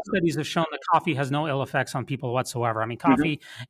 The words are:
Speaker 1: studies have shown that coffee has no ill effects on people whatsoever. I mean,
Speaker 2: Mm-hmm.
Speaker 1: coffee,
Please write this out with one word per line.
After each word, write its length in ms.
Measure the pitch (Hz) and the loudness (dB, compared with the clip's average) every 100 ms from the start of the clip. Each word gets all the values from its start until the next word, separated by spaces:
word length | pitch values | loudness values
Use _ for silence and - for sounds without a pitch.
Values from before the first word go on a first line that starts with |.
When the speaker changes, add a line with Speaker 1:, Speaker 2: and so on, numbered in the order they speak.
| - | 0
Speaker 1:
studies 260 | 196 170 143 | 0 2 0
have 100 | 147 | -2
shown 180 | 175 160 | 0 0
that 80 | 147 - | -2 2
coffee 240 | 165 175 | 4 4
has 160 | 135 139 | 0 0
no 160 | 147 156 | 0 0
ill 160 | 139 | 0
effects 320 | 131 143 127 | 0 0 0
on 100 | 139 | -2
people 280 | 117 135 127 | -4 -4 -2
whatsoever. 500 | 123 123 120 117 110 | -2 -2 0 0 0
I 40 | 110 | -2
mean, 120 | 117 | 0
Speaker 2:
Mm-hmm. 120 | 170 | 2
Speaker 1:
coffee, 260 | 131 160 147 - - | 2 2 -2 -8 -16